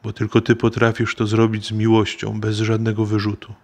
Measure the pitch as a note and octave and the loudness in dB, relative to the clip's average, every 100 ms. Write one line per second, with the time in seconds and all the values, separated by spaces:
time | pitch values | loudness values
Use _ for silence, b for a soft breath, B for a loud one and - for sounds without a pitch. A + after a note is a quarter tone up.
0 | A2 - G#2+ A#2 - A#2 A#2 - A2+ G#2+ | -10 -6 0 0 2 2 2 2 0 0
1 | G#2 - G#2+ A2 A2+ G#2+ G#2 A2 A2 A2 | -4 -2 0 2 2 0 -4 -2 4 4
2 | G#2 - G#2 G#2+ G#2+ G#2+ A2 A2 A2+ G#2+ | 2 -4 -6 -4 -4 -2 0 0 0 -2
3 | G#2+ G#2+ G#2 G#2 - G#2 | 0 0 -2 -6 -10 -20